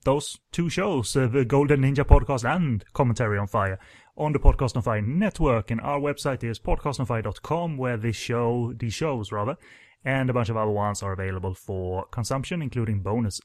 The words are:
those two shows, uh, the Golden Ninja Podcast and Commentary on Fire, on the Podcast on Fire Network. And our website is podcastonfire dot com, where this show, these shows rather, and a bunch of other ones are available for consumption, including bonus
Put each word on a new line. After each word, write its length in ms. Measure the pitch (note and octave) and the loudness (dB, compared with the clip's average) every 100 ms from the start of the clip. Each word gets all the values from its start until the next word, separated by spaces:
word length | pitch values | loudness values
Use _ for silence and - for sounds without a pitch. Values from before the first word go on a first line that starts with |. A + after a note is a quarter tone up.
those 340 | C3+ C#3+ - - _ | 0 0 -2 -12 _
two 160 | - E3+ | -2 -2
shows, 480 | - G3+ C#3+ G#2+ C#3 | 0 0 0 0 2
uh, 100 | B2+ | 2
the 180 | C3+ | 2
Golden 380 | A#2 C#3 C#3+ C#3+ | 2 4 4 4
Ninja 220 | C3+ C#3 | 4 2
Podcast 400 | C#3 C#3+ - C3 | 8 8 8 -2
and 400 | A#2+ E3+ D#3 G#2+ - | 0 0 0 -2 -2
Commentary 460 | - B2 A2 A2+ G2+ | 0 2 2 0 0
on 80 | G2+ | -2
Fire, 320 | A2 G2 F#2+ - - _ - | -2 -2 -4 -12 -20 _ -6
on 160 | D3+ | -2
the 60 | C#3+ | 4
Podcast 380 | - - C3 C3 | 6 6 2 -2
on 60 | |
Fire 200 | A#2+ G#2+ | -2 -2
Network. 680 | G#2 D#3+ G#3 - D3+ A2+ - | -2 0 -2 0 2 2 0
And 100 | A2+ | -4
our 180 | C#3 C#3+ | -4 -2
website 460 | C#3+ C#3+ C#3+ B2 | -2 -2 -4 -4
is 140 | A#2 A2+ | -6 -6
podcastonfire 640 | - D3+ D3+ C3 B2+ A#2 | -2 -2 -2 -4 -2 -2
dot 180 | G#2+ - | -4 -8
com, 340 | - E3 E3+ C#3 | -4 -4 -4 -4
where 200 | B2+ A#2 | -4 -2
this 200 | A#2 G#2 | -4 -4
show, 560 | - A#2 A#2 A#2+ A#2 A#2+ | -4 -2 0 -2 -4 -4
these 180 | A#2 | -6
shows 380 | - D#3 B2 G#2 | -4 -4 -4 -4
rather, 240 | G#2 G#2+ D#3+ - - - _ | -4 -4 -6 -12 -20 -20 _
and 240 | C3 C3+ B2+ | -2 0 0
a 60 | |
bunch 160 | B2 A2+ | 0 0
of 60 | A2+ | 0
other 140 | G#2+ | 0
ones 320 | G#2 G#2 G2 | 0 -2 -2
are 120 | G2 | -6
available 400 | F#2+ F#2+ F#2 F#2+ | -4 -4 -4 -6
for 500 | F#2 - F#2+ F2+ F#2 - | -8 -8 -6 -4 -6 -6
consumption, 480 | - A2 C3+ B2+ F3 | -6 -4 -4 -4 -6
including 400 | C3+ B2 A2 G2+ | -4 -2 -2 -2
bonus 400 | F#2 A#2 G#2+ - | 0 0 -2 -4